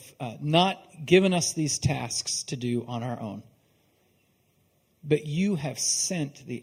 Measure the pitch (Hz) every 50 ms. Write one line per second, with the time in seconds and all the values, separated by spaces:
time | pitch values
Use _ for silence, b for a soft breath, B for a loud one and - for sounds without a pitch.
0 | - - - - 139 117 110 - 143 147 156 170 180 190 185 - - - - 156
1 | 151 - 170 190 190 190 180 170 160 - - 165 156 139 - - - - 143 127
2 | 123 117 - - - - - - - - 151 127 123 120 120 120 117 - 123 117
3 | 113 127 117 117 120 104 98 104 - - _ _ _ _ _ _ _ _ _ _
4 | _ _ _ _ _ _ _ _ _ _ _ _ _ _ _ _ _ _ _ _
5 | - 143 185 180 180 151 147 170 190 208 202 147 139 139 123 - - - - -
6 | - - 185 170 147 139 - - 131 - 123 117